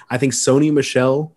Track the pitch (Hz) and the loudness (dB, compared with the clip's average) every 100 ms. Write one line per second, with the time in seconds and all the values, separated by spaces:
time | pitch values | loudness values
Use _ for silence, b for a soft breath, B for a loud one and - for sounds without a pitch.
0 | B 123 135 - - 135 151 147 135 127 | B -4 -2 -2 0 2 2 0 0 0
1 | 127 135 156 | 0 0 -4